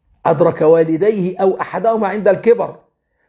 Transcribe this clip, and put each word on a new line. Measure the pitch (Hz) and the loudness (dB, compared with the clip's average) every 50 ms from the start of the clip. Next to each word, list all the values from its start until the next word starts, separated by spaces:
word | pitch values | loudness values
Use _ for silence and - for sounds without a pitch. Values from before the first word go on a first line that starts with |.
| _ _ _ _ - | _ _ _ _ -2
أدرك | 160 165 147 170 165 160 - | -2 0 2 2 0 0 0
والديه | 160 151 165 165 165 160 160 156 190 214 226 202 175 180 180 - | 2 2 4 4 2 0 0 0 0 0 0 0 -2 -4 -2 0
أو | 196 190 185 - | 0 0 0 -2
أحدهما | - - - 185 180 226 226 220 214 190 | -6 -8 -8 -4 -2 -2 -2 -2 -2 -4
عند | 190 214 190 208 | -4 -2 0 0
الكبر | 190 - - 226 233 190 170 151 - - _ _ _ _ _ _ _ _ _ | 0 2 2 2 2 2 0 -8 -8 -16 _ _ _ _ _ _ _ _ _